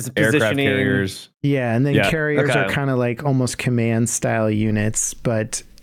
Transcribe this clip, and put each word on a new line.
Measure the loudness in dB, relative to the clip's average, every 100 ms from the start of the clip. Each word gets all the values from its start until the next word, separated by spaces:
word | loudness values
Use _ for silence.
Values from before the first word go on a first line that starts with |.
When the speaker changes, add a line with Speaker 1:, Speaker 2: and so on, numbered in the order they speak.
Speaker 1:
classes, | 0 0
Speaker 2:
aircraft | 2 4 2 2
Speaker 1:
positioning. | 0
Speaker 2:
carriers. | 2 2 0 -2 -6 -16 _
Speaker 3:
Yeah, | -2 0 0
and | 2 2
then |
Speaker 2:
Yeah. | 2 2
Speaker 3:
carriers | 0 0 0 2
are | 0
Speaker 1:
Okay. | 0
Speaker 3:
kinda | -2 0 0
like | 0 -2
almost | -2 0 0 -2
command | -2 0 2 2 0
style | -2 -2 0 0
units, | 0 0 0 0 -2 -6
but, | -4 -2 -2 -2 -6 -12 -10